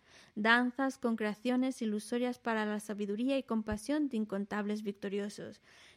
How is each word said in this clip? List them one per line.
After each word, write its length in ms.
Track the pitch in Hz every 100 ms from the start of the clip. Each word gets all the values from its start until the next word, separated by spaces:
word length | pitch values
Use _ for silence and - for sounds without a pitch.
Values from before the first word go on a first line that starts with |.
| _ - -
Danzas 640 | - 220 240 247 - 269 -
con 180 | 233
creaciones 680 | 226 214 202 247 254 262 254
ilusorias 560 | 220 208 - 240 247 247
para 260 | 240 220
la 160 | 214 208
sabiduría 560 | - 202 202 214 247 277
y 60 |
compasión 680 | - 220 214 208 - 294 285
de 80 | 226
incontables 680 | 208 196 202 202 202 214
victoriosos. 800 | 214 202 202 196 208 - 214 214 - - -